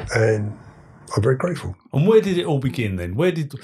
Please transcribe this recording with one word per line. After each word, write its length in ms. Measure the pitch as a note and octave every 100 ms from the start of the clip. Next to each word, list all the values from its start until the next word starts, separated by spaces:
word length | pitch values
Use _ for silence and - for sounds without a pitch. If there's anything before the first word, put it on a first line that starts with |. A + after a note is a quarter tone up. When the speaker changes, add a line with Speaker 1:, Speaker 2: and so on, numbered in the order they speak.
| - A#2
Speaker 1:
and 420 | A2 G#2+ G#2 - - - - - -
I'm 80 | -
very 140 | G#2+ C3
grateful. 400 | F3+ D3+ - - -
Speaker 2:
And 160 | C3+ F3+
where 140 | A3
did 160 | G3+ F3
it 80 | E3+
all 140 | C#3+
begin 360 | C3 B2 G#2+ F#2
then? 200 | F2 G2
Where 180 | F3+
did, 180 | E3 C#3+ D3